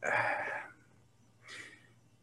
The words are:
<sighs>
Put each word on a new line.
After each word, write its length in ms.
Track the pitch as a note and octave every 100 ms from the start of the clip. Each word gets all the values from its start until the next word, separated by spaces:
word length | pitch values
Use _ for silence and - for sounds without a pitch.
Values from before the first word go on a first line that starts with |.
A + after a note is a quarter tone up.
<sighs> 80 | - - - - - - - - - - - - - - - - - - - - - -